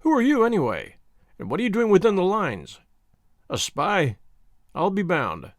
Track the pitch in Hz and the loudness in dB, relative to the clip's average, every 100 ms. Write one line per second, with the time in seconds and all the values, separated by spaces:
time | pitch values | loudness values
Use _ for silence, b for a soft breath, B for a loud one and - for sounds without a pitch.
0 | 320 302 240 294 226 226 131 87 - - | 2 2 4 2 2 2 -2 -4 -8 -18
1 | _ _ _ _ 175 139 240 208 233 196 | _ _ _ _ -6 -2 -2 0 4 6
2 | 226 202 185 214 180 101 69 - _ _ | 4 2 0 0 -2 -6 -12 -20 _ _
3 | _ _ _ _ _ 117 - - 151 202 | _ _ _ _ _ -8 -6 -4 -2 0
4 | 151 101 - _ - _ _ - 175 196 | 0 -4 -16 _ -20 _ _ -4 -2 -2
5 | 180 170 117 82 65 | -2 -2 -2 -6 -12